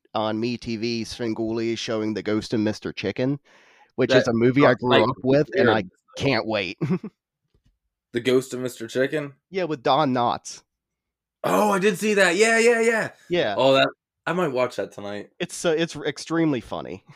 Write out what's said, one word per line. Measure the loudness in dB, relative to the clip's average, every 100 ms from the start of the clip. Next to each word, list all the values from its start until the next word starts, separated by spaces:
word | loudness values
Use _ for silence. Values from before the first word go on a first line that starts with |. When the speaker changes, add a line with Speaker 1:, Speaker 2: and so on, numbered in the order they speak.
| _
Speaker 1:
on | -4 -2 -2
MeTV, | -4 -4 -6 -6 -4 -4
Svengoolie | -6 -6 -6 -4 -4 -4 -4
is | -4
showing | -4 -4 -2
The | -4
Ghost | -2 -2 -2
of | 0
Mister | 0 -2 -8
Chicken, | -6 -6 -2 -2 -4 _ _ _ _ _ -2
which | 2
Speaker 2:
That | 4
Speaker 1:
is | 4
a |
movie | 4 4 6 4
I |
grew | 4 4
Speaker 2:
like, | 4
Speaker 1:
up | 4 0
with, | 2 2 2
and | 2 2
I |
Speaker 2:
weird. | 2 -2 -12 _ -4
Speaker 1:
can't | 0 0 0
wait. | -2 -2 -4
<laughs> | -4 -4 -6 -18 _ _ _ _ _ _ _ _ _
Speaker 2:
The | -4
Ghost | 2 2 0
of | -6
Mister | -8 -10 -6
Chicken? | -2 -2 -2 -8 -12 _
Speaker 1:
Yeah, | -6
with | -4 -2
Don | 2 2 2
Knotts. | 2 0 -2 -6 -18 _ _ _ _ _ _ _ _
Speaker 2:
Oh, | -2 2 2
I | 2
did | 0 0
see | 0
that. | 2 2 4
Yeah, | 2 4
yeah, | 4 4
yeah. | 2 0 -2 -8 -4
Speaker 1:
Yeah. | -2 0 2
Speaker 2:
Oh, | 4
that, | 4 2 -2 _ _
I | -4
might | -2 0
watch | 0 -2 -4
that | -8
tonight. | -10 -12 -10 -12 -10
Speaker 1:
It's, | -10 -4
uh, | -2 0
it's | -2 -4
extremely | -8 -8 -4 0 0 0
funny. | -4 -10 -10 -12 -16